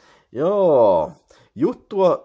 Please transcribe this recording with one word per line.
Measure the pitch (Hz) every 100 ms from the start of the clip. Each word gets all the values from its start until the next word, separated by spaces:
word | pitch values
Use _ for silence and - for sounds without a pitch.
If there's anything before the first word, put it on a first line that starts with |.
| _ _ _
Joo. | 113 160 208 185 139 110 87 73 - _ _ _ -
Juttua | 233 - - 202 185 147